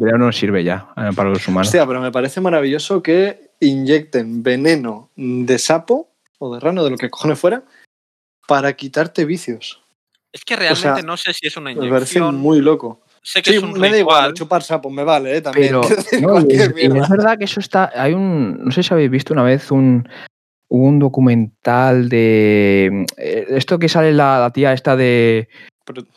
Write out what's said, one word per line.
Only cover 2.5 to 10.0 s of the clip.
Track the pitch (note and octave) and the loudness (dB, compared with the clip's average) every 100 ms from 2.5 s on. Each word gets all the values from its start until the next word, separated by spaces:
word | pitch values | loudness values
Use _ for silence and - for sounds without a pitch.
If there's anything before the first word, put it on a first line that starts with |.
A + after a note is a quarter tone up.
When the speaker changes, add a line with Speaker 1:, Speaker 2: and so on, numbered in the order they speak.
| D#3+ C#3 D3 - G3 | 0 0 -4 -2 -4
Speaker 2:
que | D#3+ F3 G3+ - _ - | 0 0 0 -4 _ -2
inyecten | D3 C3+ C3+ D3+ D3+ B2+ A2+ A#2 | 0 0 0 0 0 -6 -4 -4
veneno | B2+ B2+ D#3 D#3 A#2 G#2+ _ - | -2 0 0 0 -2 -10 _ -10
de | B2+ B2 B2 B2 | -6 -4 -2 -2
sapo | - E3 E3 C4+ - _ _ - | 0 -2 0 -4 -4 _ _ -14
o | C3 | -12
de | A#2+ | -6
rano, | D3 F#3 | -4 -2
de | C#3+ | -2
lo | B2 | -4
que | B2 | -8
cojones | - D#3 C#3+ | -4 -4 0
fuera, | F3 B3+ _ _ _ _ _ _ _ _ - | 0 -2 _ _ _ _ _ _ _ _ -2
para | C#3 C#3 | 0 0
quitarte | C3+ C3+ D3 E3 F3+ | -4 -6 -4 -4 -2
vicios. | D3+ F3 - A2 - - _ _ | -4 -4 -8 -12 -14 -20 _ _